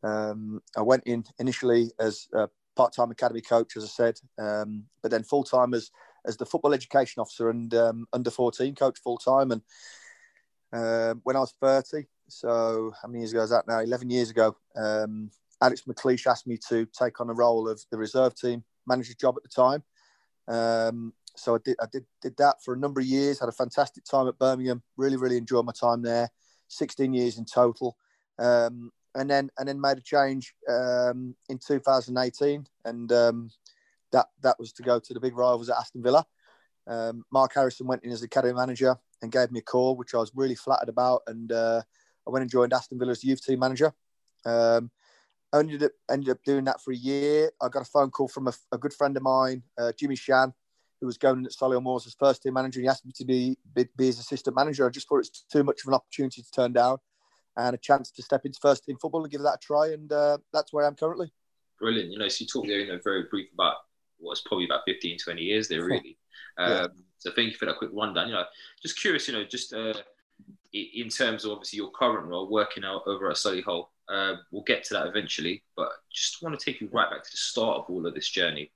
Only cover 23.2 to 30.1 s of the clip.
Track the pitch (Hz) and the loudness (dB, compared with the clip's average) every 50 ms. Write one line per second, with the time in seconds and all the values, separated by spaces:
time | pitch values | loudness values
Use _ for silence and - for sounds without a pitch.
23.2 | 139 143 143 - 131 113 113 - 131 120 - - - - _ - _ - - 139 | 2 2 0 0 -4 -6 -2 -2 -4 -2 0 0 0 0 _ -18 _ -2 0 2
24.2 | 131 127 - _ 131 131 131 127 127 127 123 123 - _ _ - 131 139 135 127 | 2 2 0 _ 2 2 2 2 0 -2 -2 -4 -6 _ _ -2 0 0 0 0
25.2 | 127 127 123 123 117 113 135 120 117 123 117 - - 120 117 120 117 117 117 117 | 0 0 0 0 -2 2 2 2 2 0 -2 0 2 2 2 2 0 0 0 0
26.2 | 117 117 _ _ _ _ _ _ _ _ - - 156 127 - - 139 131 131 127 | 0 -2 _ _ _ _ _ _ _ _ -6 -6 -6 -6 -2 -2 -2 0 2 2
27.2 | 123 120 110 113 113 - - 127 123 120 113 - 131 123 117 _ _ _ _ _ | 0 0 -2 -4 -10 -2 2 4 4 4 4 0 -6 -6 -6 _ _ _ _ _
28.2 | _ _ _ - 113 123 120 120 117 117 120 120 120 120 _ _ _ _ _ 131 | _ _ _ -2 2 4 4 4 4 2 -2 -6 -14 -16 _ _ _ _ _ -6
29.2 | 135 139 143 139 139 135 _ - 135 135 139 139 139 139 139 131 127 - | -2 2 2 2 2 0 _ -8 -6 -6 -6 -2 0 0 0 0 -2 0